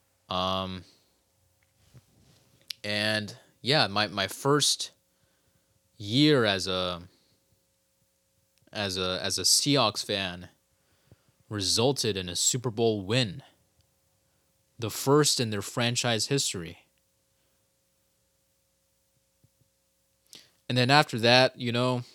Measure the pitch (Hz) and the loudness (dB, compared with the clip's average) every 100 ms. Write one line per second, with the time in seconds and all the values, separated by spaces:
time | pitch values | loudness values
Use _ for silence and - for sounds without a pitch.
0 | _ _ - 92 92 95 95 92 90 _ | _ _ -8 -4 -2 -2 -6 -10 -14 _
1 | _ _ _ _ _ _ _ _ _ - | _ _ _ _ _ _ _ _ _ -20
2 | _ _ _ _ _ _ - - 104 104 | _ _ _ _ _ _ -18 -12 -4 -2
3 | 107 107 104 117 _ _ 110 147 104 101 | 0 -2 -4 -12 _ _ 0 0 2 0
4 | 107 98 95 - 139 147 - - - - | -2 -2 -4 -2 0 2 2 -2 -6 -14
5 | _ _ _ _ _ _ _ _ _ - | _ _ _ _ _ _ _ _ _ -16
6 | 101 123 151 139 110 95 90 92 90 87 | -4 2 4 4 2 0 -2 -4 -4 -6
7 | 87 _ _ _ _ _ _ _ _ _ | -12 _ _ _ _ _ _ _ _ _
8 | _ _ _ _ _ _ _ - 98 92 | _ _ _ _ _ _ _ -6 -4 -2
9 | 92 92 98 95 90 - 147 139 110 - | -4 -4 -4 -2 2 2 2 2 2 0
10 | - 101 92 90 90 _ _ _ _ _ | -4 -4 -4 -8 -16 _ _ _ _ _
11 | _ _ _ _ - 104 92 95 127 139 | _ _ _ _ -10 -4 0 2 2 2
12 | 113 95 90 87 - 131 123 107 117 107 | -2 -4 -6 -2 -2 -2 -4 0 0 0
13 | 95 123 113 87 - _ _ _ _ _ | -2 -2 -2 -6 -16 _ _ _ _ _
14 | _ _ _ _ _ _ _ - 110 - | _ _ _ _ _ _ _ -10 -8 -2
15 | 135 147 143 - 113 104 - - 117 117 | 4 4 4 2 -2 -4 -4 -2 -2 0
16 | 123 110 - 139 - 98 82 87 _ _ | 0 0 0 -2 -2 -6 -10 -14 _ _
17 | _ _ _ _ _ _ _ _ _ _ | _ _ _ _ _ _ _ _ _ _
18 | _ _ _ _ _ _ _ _ _ _ | _ _ _ _ _ _ _ _ _ _
19 | _ _ _ _ _ _ _ _ _ _ | _ _ _ _ _ _ _ _ _ _
20 | _ _ _ - - _ - 123 123 147 | _ _ _ -20 -20 _ -2 2 4 6
21 | 151 117 117 127 131 - 120 120 127 123 | 4 2 6 6 4 0 -4 -2 0 -2
22 | 120 | -6